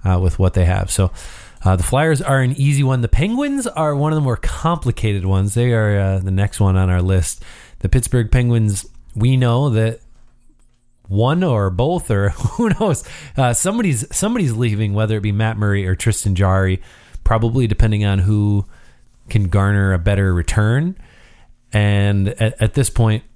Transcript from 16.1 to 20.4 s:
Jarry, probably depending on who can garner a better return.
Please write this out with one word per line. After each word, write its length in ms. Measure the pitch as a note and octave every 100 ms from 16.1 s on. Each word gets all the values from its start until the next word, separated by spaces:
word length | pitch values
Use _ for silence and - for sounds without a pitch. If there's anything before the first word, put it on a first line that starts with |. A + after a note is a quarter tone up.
| G#2 G#2
Jarry, 480 | F#2 G2 F#2+ F#2+ F#2+ - - - -
probably 420 | - A2+ A#2 B2 A#2
depending 380 | G#2 B2 G#2
on 140 | G#2 G2
who 480 | F#2+ G#2 G#2 G2+ G2+ - - - - _ -
can 140 | A2+ F#2+
garner 460 | G2+ G2 G2+ G2
a 40 | F#2+
better 360 | F2+ G2+ G2
return. 640 | F2